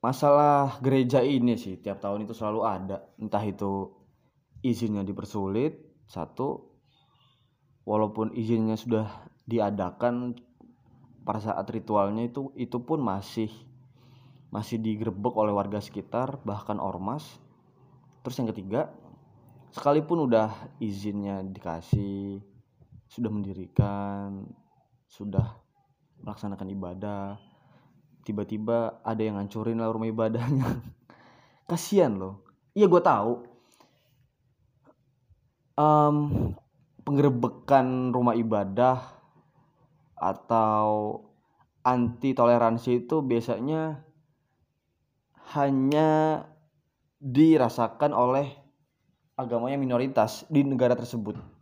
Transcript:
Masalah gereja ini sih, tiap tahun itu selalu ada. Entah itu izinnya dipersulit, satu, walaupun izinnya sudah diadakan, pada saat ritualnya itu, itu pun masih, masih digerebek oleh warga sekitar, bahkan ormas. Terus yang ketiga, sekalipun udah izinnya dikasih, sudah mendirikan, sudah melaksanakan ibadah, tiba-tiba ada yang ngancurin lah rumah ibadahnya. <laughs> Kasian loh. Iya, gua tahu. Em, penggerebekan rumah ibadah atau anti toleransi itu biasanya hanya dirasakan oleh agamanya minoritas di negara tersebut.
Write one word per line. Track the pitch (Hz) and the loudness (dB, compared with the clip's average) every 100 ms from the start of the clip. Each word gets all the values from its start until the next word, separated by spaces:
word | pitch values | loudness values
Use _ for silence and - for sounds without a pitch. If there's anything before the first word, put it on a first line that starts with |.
Masalah | 117 131 147 143 147 143 139 - | -2 2 4 6 6 4 2 0
gereja | 127 135 123 135 | 2 4 4 4
ini | 127 139 120 | 4 2 2
sih, | 110 101 92 | 0 -4 -10
tiap | - 98 | -8 -6
tahun | 101 101 107 | -6 -6 -8
itu | |
selalu | 113 107 110 110 | -6 -4 -2 -2
ada. | 95 95 98 - _ | -2 -6 -10 -12 _
Entah | 107 104 107 | -6 -4 -4
itu | 95 101 98 95 _ _ _ _ _ _ - | -4 -4 -4 -8 _ _ _ _ _ _ -6
izinnya | 131 117 117 104 98 | -4 -2 -2 -4 -4
dipersulit, | 95 95 107 98 101 147 151 - _ _ | -8 -8 -6 -4 -2 -2 -6 -20 _ _
satu, | - 80 - 135 - - _ _ _ _ _ _ _ _ _ _ _ - | -12 -12 -6 -8 -8 -14 _ _ _ _ _ _ _ _ _ _ _ -2
walaupun | 107 107 107 110 | 0 0 0 -4
izinnya | - 110 117 110 | -4 0 0 0
sudah | 110 123 113 110 - - _ - | -2 -2 -2 -2 -10 -20 _ -4
diadakan, | 113 101 101 90 - 120 120 123 117 _ _ - _ _ _ - - | 0 0 0 -4 -2 -2 -2 -6 -10 _ _ -20 _ _ _ -20 -14
pada | - 110 | -6 -6
saat | 107 90 101 | -4 -4 -4
ritualnya | 113 101 104 101 107 120 | -8 -2 0 0 -2 -4
itu, | 120 139 - | -6 -10 -8
itu | 123 - | -6 -6
pun | 120 160 | -4 -2
masih, | 120 95 98 - 110 - - - - _ _ - - _ _ | -2 -4 -6 -6 -6 -8 -20 -20 -20 _ _ -20 -20 _ _
masih | 104 107 117 | -10 -6 -4
digerebek | 110 107 110 95 104 110 | -2 -2 -4 -2 -2 2
oleh | 107 | 2
warga | 101 101 104 | 2 0 -4
sekitar, | - 104 - 113 131 135 | -6 -10 -6 -4 -4 -6
bahkan | - 104 - 104 | -8 -8 -6 -4
ormas. | 95 95 98 139 151 - _ _ _ _ _ _ _ _ - | -4 -4 -6 -8 -10 -20 _ _ _ _ _ _ _ _ -12
Terus | 123 | -4
yang | 117 | -4
ketiga, | 107 95 113 - - - - _ _ _ - - | -4 -4 -4 -4 -10 -20 -20 _ _ _ -20 -20
sekalipun | - 143 147 151 170 139 | -4 2 2 2 -2 2
udah | 113 107 107 - - | 2 2 -4 -16 -8
izinnya | 110 98 104 101 101 98 95 | -6 -6 -6 -6 -6 -6 -8
dikasih, | 95 87 82 - 104 101 98 101 98 101 - _ _ _ - _ | -10 -10 -10 -2 -2 -2 -6 -8 -12 -16 -20 _ _ _ -20 _
sudah | - 117 | -6 -4
mendirikan, | 104 98 92 90 - 104 101 101 101 101 98 - - _ _ _ _ _ | -4 -6 -10 -4 0 0 0 -6 -8 -10 -12 -14 -18 _ _ _ _ _
sudah | - 104 98 - - _ _ _ _ _ _ | -12 -2 -2 -2 -6 _ _ _ _ _ _
melaksanakan | 107 104 104 98 95 | -16 -10 -10 -10 -10
ibadah, | 98 90 92 104 101 98 104 _ _ _ _ _ _ _ _ | -10 -10 -10 -10 -8 -10 -14 _ _ _ _ _ _ _ _
tiba-tiba | - 104 101 110 107 117 113 - | -10 -8 -6 -8 -4 -2 -2 -6
ada | - 110 | -8 -4
yang | 110 | -4
ngancurin | 104 101 113 113 113 | -4 -6 -6 -4 -2
lah | 113 | -2
rumah | 113 113 | -4 -4
ibadahnya. | 110 110 113 120 139 120 - - - _ - | -2 -2 -2 -2 -2 -2 -4 -10 -20 _ -20
<laughs> | - _ _ _ _ | -20 _ _ _ _
Kasian | 170 - 202 151 98 | -6 2 4 4 2
loh. | 95 98 _ _ _ | -6 -12 _ _ _
Iya, | - 202 | 4 6
gua | 175 | 8
tahu. | 175 120 107 117 - - _ _ _ _ _ _ _ _ _ _ _ _ _ _ _ _ _ _ _ _ _ | 6 4 2 -2 -6 -20 _ _ _ _ _ _ _ _ _ _ _ _ _ _ _ _ _ _ _ _ _
Em, | - 151 151 147 147 147 147 - 95 _ _ _ _ | 2 6 6 6 4 2 0 -2 -6 _ _ _ _
penggerebekan | - 143 143 123 117 - - 139 127 127 127 | -2 4 4 4 -2 -4 4 4 4 0 0
rumah | 123 123 117 | 2 2 2
ibadah | 113 107 98 98 127 127 - - _ _ _ _ _ _ _ _ _ | 0 0 0 2 2 2 -6 -20 _ _ _ _ _ _ _ _ _
atau | - 90 98 - 117 110 107 107 107 104 - - _ _ _ _ _ | -6 -4 -4 0 2 4 4 2 0 -2 -8 -14 _ _ _ _ _
anti | 127 127 120 117 135 | 0 2 0 0 -2
toleransi | 131 120 120 117 117 123 123 | 4 6 6 4 2 0 -2
itu | 120 160 135 | 0 -2 0
biasanya | 117 117 107 131 156 160 151 - _ _ _ _ _ _ _ _ _ _ _ _ _ - 151 | -2 0 -4 -2 -2 -4 -8 -14 _ _ _ _ _ _ _ _ _ _ _ _ _ -8 0
hanya | 139 135 135 147 156 156 156 156 - _ _ _ _ _ _ _ | 2 2 2 4 4 4 2 0 -6 _ _ _ _ _ _ _
dirasakan | 139 127 160 156 120 120 113 - 147 | -2 6 8 8 4 2 -2 2 0
oleh | 117 123 131 143 - _ _ _ _ _ _ _ | 4 4 2 0 -8 _ _ _ _ _ _ _
agamanya | - 127 117 120 | -10 -4 -2 -2
minoritas | 139 131 123 135 135 110 - - | -2 0 0 2 2 2 0 0
di | 147 | 2
negara | 139 131 123 | 4 4 4
tersebut. | 120 117 117 107 101 - _ | 2 -2 -6 -6 -8 -12 _